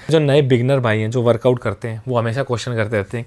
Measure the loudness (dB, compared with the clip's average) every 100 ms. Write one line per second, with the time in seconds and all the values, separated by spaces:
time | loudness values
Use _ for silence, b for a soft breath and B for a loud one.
0 | B 0 2 2 4 2 2 0 2 0
1 | 0 0 2 2 2 0 -2 -6 -8 -10
2 | -4 -2 -2 -2 -4 -4 -4 -4 -2 -2
3 | -4 -6